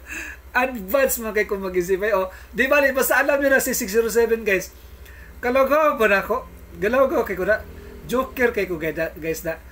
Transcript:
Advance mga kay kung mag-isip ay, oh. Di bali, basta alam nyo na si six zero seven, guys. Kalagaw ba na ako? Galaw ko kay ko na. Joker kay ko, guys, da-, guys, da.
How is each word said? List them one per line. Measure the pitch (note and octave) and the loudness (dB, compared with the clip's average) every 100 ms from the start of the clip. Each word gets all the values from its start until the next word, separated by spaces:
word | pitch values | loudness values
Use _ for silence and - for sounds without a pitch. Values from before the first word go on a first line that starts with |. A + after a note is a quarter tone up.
| - - - - - | -10 -12 -12 -14 -6
Advance | B3 C4 B3 F#3 C4+ C4 - | -2 -2 -4 -2 2 2 0
mga | A3 | -2
kay | G#3 G#3 | -2 -2
kung | G3 F#3+ | -2 -2
mag-isip | F3+ F3 F#3 G#3 | -2 0 0 2
ay, | |
oh. | G3 F#3 - - | 0 -2 -6 -8
Di | - C4 | -2 2
bali, | D4 C#4 | 4 4
basta | C4+ B3 C#4 | 2 2 2
alam | C#4 C#4+ | 2 2
nyo | C#4 | 4
na | C4+ | 2
si | - | 2
six | A#3+ A3 | -2 0
zero | G#3+ A3+ | 0 2
seven, | G#3+ A3+ A3+ G#3+ | 2 2 0 0
guys. | F#3+ - - - - - - - - | 0 -2 -12 -20 -20 -20 -20 -20 -8
Kalagaw | A#3+ B3+ C4 D4 D4+ C#4 | 0 2 4 4 4 4
ba | A3 | 4
na | G3 | 2
ako? | F#3 A#3+ - - - E3+ | 2 -4 -4 -14 -18 -4
Galaw | F#3+ B3+ C4 | 0 2 4
ko | D4 | 2
kay | A3+ | -2
ko | F3+ F#3 | -2 0
na. | G#3+ - - - - D3 | -2 -2 -16 -16 -16 -4
Joker | A#3 - - A#3+ | -4 -2 0 0
kay | A3 F#3 | 2 -2
ko, | E3+ | -4
guys, | D#3+ D3+ | -4 -4
da-, | D#3+ - | -6 -6
guys, | D#3+ D#3+ D#3+ | -6 -6 -6
da. | E3 - | -8 -12